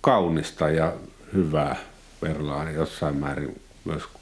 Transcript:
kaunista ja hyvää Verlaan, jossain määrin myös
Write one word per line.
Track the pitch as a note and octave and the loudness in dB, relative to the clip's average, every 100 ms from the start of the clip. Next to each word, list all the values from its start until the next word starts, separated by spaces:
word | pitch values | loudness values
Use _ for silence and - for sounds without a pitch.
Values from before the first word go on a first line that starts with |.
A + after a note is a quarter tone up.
kaunista | D3+ A#2 F2 D#2+ - - D#2 | 6 6 4 2 -2 0 2
ja | D#2+ D#2+ D#2+ - - - | 4 2 -2 -12 -20 -2
hyvää | F#2+ D#2+ D2+ - - - - - - | 0 2 2 0 -2 -8 -20 -20 -8
Verlaan, | E2 D2+ D2 C#2+ D#2+ | -6 -4 -4 -4 -4
jossain | D#2 D#2+ - D#2 C#2+ | -2 -4 -2 -2 -2
määrin | C#2+ C#2+ D2 - - - - | -2 -4 -6 -8 -18 -12 -6
myös | D#2+ - - | -6 -8 -18